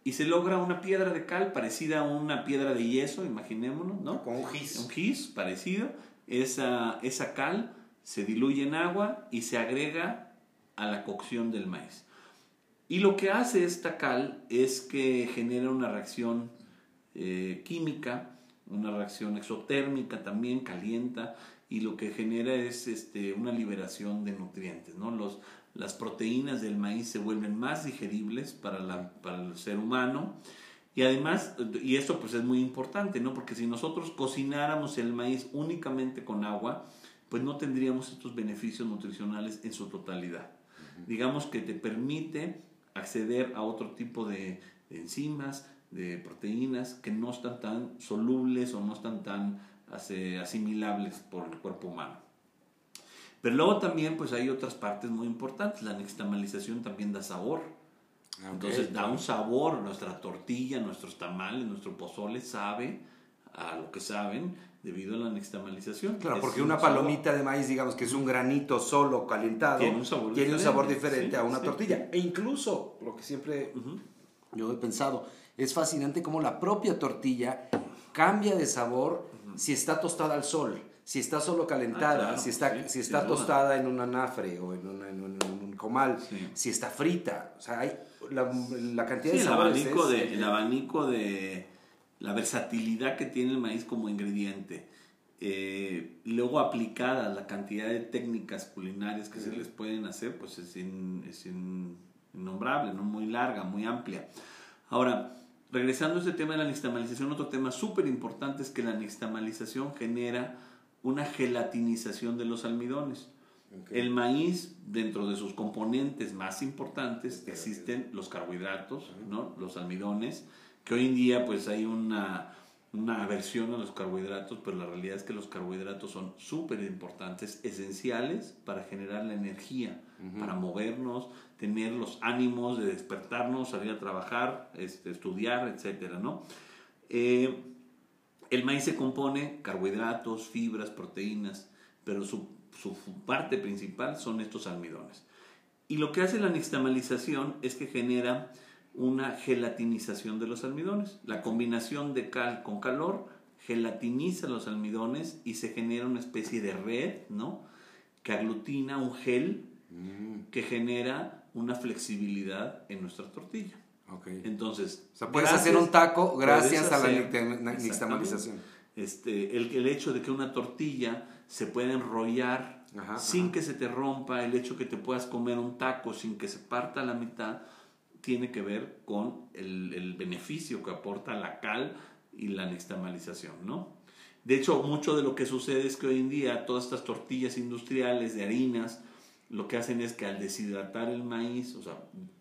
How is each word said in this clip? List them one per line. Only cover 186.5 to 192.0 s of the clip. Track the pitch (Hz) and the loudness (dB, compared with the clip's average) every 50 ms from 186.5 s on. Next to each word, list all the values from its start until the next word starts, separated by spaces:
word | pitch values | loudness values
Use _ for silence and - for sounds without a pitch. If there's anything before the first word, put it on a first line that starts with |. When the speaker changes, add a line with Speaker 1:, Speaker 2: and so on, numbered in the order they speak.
| 120 117 - | 2 0 0
Speaker 1:
todas | - 123 123 123 | 0 0 0 0
estas | 123 131 120 - | -2 -4 -4 -4
tortillas | - 113 - - - 127 127 127 123 123 127 | -4 -6 -6 -4 -4 -2 0 0 0 0 -2
industriales | 120 120 120 117 - - 135 131 127 123 123 120 117 113 107 | -4 -4 -4 -6 -4 -2 0 2 4 4 4 2 2 0 -2
de | 107 98 | -2 0
harinas, | 101 113 123 131 127 120 117 113 117 - - - - - - - - - _ _ - | 2 2 4 4 4 2 0 0 -2 -6 -10 -16 -20 -20 -20 -20 -20 -20 _ _ -8
lo | 120 101 98 - | -6 -6 -4 -2
que | - | -2
hacen | 117 117 - 123 117 | -2 0 0 0 0
es | 120 117 117 | 0 -2 -4
que | - 107 | -4 -4
al | 98 98 101 | -4 -4 -4
deshidratar | 101 95 - - 107 101 101 98 95 95 - 117 113 120 | -4 -6 -4 -4 -4 -4 -4 -4 -6 -6 -4 -4 -2 -2
el | 123 120 | -2 -4
maíz, | 123 120 120 117 117 120 120 123 123 - - | -4 -4 -2 -2 -2 -2 -2 -4 -4 -6 -8
o | 107 | -10
sea, | 98 92 82 - | -10 -10 -12 -12